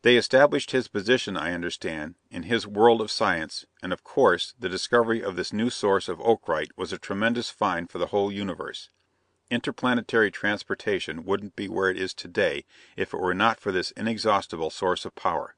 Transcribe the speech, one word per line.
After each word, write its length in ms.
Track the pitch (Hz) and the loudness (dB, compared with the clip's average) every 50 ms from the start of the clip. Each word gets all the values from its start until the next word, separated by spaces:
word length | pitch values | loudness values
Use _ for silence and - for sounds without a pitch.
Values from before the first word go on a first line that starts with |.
They 160 | - 127 123 | 6 6 6
established 540 | 120 - - - 131 143 143 147 139 - - | 6 4 4 6 6 6 6 6 0 -2 0
his 160 | - 131 117 | -2 -2 -2
position, 500 | - - 104 92 107 127 123 - 107 95 | -2 -6 -4 2 2 2 2 2 -4 -6
I 160 | 80 73 82 87 | -6 -4 -4 -4
understand, 640 | 87 85 85 - - - 90 80 78 76 80 82 _ _ _ | -4 -4 -6 -6 -6 -8 -8 -6 -6 -10 -10 -12 _ _ _
in 120 | - 90 82 | -12 -12 -4
his 220 | 92 117 113 - | -2 -2 -2 -2
world 340 | 104 104 104 110 120 117 113 | -4 2 6 6 8 8 6
of 120 | 110 104 | 2 -4
science, 540 | - - 113 101 90 82 80 78 - - - _ _ _ | -2 0 2 2 2 0 -4 -8 -10 -16 -16 _ _ _
and 120 | - 95 90 | -6 -6 -6
of 100 | - _ | -6 _
course, 520 | - - 143 131 101 87 85 - - - _ | -4 2 4 6 6 6 4 -2 -8 -10 _
the 80 | 117 | -6
discovery 540 | 92 92 92 - - - 120 117 113 113 113 | -4 -4 -4 -2 2 2 2 4 4 0 -2
of 140 | 90 98 92 | -2 -4 -4
this 180 | 90 90 - - | -4 -6 -4 -2
new 160 | 104 113 123 | -2 -2 -2
source 400 | - - - 101 98 95 - - | -2 0 0 2 2 2 0 -4
of 100 | 90 82 | -8 0
ocrite 520 | - 117 113 - _ - 82 78 78 76 _ | 2 2 2 2 _ -2 -2 -2 -2 -6 _
was 160 | - 92 85 | -8 -8 -8
a 60 | 95 | -8
tremendous 540 | 85 - - 101 98 107 117 120 120 117 - | -10 -8 -6 -4 0 0 0 0 0 -4 -6
find 380 | - _ 107 98 90 85 87 - | -4 _ 0 0 0 -2 -4 -6
for 100 | - 90 | -4 -4
the 80 | 87 | -4
whole 240 | 85 - 104 98 101 | 0 0 0 0 0
universe. 580 | 101 101 101 95 85 80 73 65 - - - _ _ _ _ _ _ _ _ _ _ _ _ _ | -2 -4 -6 -6 -6 -8 -10 -12 -12 -14 -16 _ _ _ _ _ _ _ _ _ _ _ _ _
Interplanetary 800 | 123 117 - - 127 - - 127 120 120 107 - - 113 107 98 | -6 -4 -4 -6 -6 -2 0 0 0 0 -2 0 2 4 4 4
transportation 920 | - - - 104 104 98 - _ 101 - - 110 101 90 - - 78 82 82 | 2 -2 -2 -2 -2 -2 -4 _ -8 -4 -2 -2 -2 -2 -2 -6 -10 -10 -4
wouldn't 320 | 92 98 101 104 101 _ | -2 -2 -2 -4 -10 _
be 140 | - 104 95 | -8 -8 -6
where 200 | 92 92 95 95 | -2 0 0 0
it 80 | 92 | 0
is 160 | 92 92 92 - | 0 -4 -6 -8
today 520 | - - 92 87 110 98 85 71 71 - _ _ - - _ _ | -12 -14 -6 0 0 2 2 0 -2 -8 _ _ -20 -20 _ _
if 160 | - 98 - - | -6 -6 -4 -2
it 60 | - | -2
were 160 | 90 90 90 | 0 0 2
not 240 | 95 107 117 113 - | 2 2 2 2 0
for 120 | - 104 | -4 -2
this 200 | 92 92 85 - | 0 0 -2 -2
inexhaustible 800 | - 120 107 117 117 104 98 110 101 98 92 - - 82 80 78 | -6 -6 -4 -4 -4 0 2 2 2 2 0 -4 -6 -6 -6 -6
source 340 | - - 98 92 90 - - | -4 -2 -2 0 0 -2 -4
of 100 | 92 _ | -10 _
power. 380 | - - 92 85 76 - - - | -4 -2 -2 0 0 -4 -6 -14